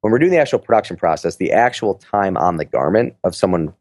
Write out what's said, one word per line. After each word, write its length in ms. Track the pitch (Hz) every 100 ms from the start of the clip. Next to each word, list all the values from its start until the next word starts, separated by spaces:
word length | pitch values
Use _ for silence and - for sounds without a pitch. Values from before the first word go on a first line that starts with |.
When 100 | 107
we're 80 | 117
doing 120 | 175
the 60 | 175
actual 200 | 139 107
production 360 | - 113 - 87
process, 380 | 85 78 85 -
the 140 | 92
actual 440 | 104 120 - 107 92
time 420 | - 104 98 92
on 200 | 90 82
the 80 | 76
garment 500 | 62 71 107 120 -
of 120 | 92 -
someone 380 | 98 87 78 -